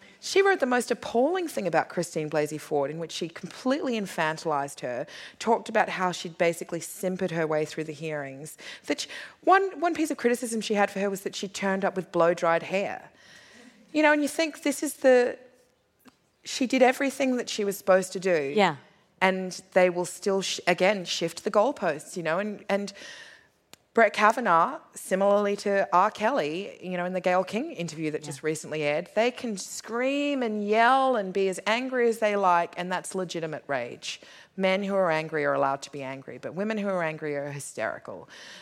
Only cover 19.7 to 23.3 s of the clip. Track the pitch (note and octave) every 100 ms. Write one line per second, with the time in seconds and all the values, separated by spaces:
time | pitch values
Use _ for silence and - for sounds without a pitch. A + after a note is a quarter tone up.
19.7 | F#3+ F3+ F3 F3 - G3+ G3 F#3 - -
20.7 | F3+ F#3 G#3 E3 - D#3+ - A3 G#3 A3+
21.7 | - F3+ D3 - F#3 D#3+ E3+ G#3 G3+ -
22.7 | G3+ G3+ - - - -